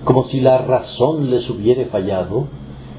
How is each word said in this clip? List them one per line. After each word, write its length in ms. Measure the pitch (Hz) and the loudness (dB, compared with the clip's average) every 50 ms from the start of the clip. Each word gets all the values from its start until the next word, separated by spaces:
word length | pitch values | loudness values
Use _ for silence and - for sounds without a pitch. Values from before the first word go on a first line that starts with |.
| - | 2
como 200 | - 127 131 123 | 2 4 4 2
si 180 | - - 120 | 0 0 2
la 160 | 127 131 131 131 | 4 4 4 4
razón 720 | 139 - 131 120 - - - - 123 147 160 151 139 127 | 4 2 0 0 0 -2 -2 0 0 2 2 0 0 0
les 180 | 123 123 120 127 | 0 0 0 -2
hubiere 380 | 110 98 101 120 123 131 120 | -6 -2 2 2 2 2 0
fallado, 640 | - - 101 95 101 98 92 87 87 101 127 147 - - - - - - - - - - | -2 -2 -2 -2 -2 -2 -2 -2 -2 -2 -4 -4 -4 -8 -14 -16 -16 -16 -16 -16 -18 -16